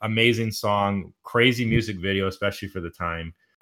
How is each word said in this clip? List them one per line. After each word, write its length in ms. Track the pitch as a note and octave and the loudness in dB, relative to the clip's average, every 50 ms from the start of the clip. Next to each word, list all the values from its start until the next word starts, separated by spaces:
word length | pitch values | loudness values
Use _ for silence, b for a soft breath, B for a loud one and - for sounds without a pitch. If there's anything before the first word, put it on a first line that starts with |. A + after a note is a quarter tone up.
| G#2+ | -6
amazing 480 | A2 A2 A2+ A2+ A#2+ A#2 G#2+ A#2 A2 | -2 2 4 4 4 4 2 0 -2
song, 640 | G#2 - - G#2+ G#2 G2+ G2+ G2+ G2+ G2 F2+ - - _ - | -4 -4 0 0 2 2 2 2 0 -2 -4 -8 -14 _ -12
crazy 420 | - - A#2+ A#2+ B2+ B2 A#2 B2 | -2 2 4 4 4 4 2 0
music 340 | A2+ A2 A2+ A2 A2 G#2 F2+ | 2 2 2 2 0 -4 -6
video, 280 | E2+ G2 G2 G2 F#2+ | -2 -2 0 0 0
especially 420 | F#2+ F#2+ - G2+ G2+ G2 - - G2 | -2 -2 -2 -4 -4 -4 -4 -10 -10
for 120 | - F#2+ | -8 -8
the 100 | E2+ E2+ | -8 -10
time. 420 | - - F2 E2+ E2 E2 E2 E2 - _ _ _ _ _ | -10 -6 -6 -6 -6 -6 -8 -12 -14 _ _ _ _ _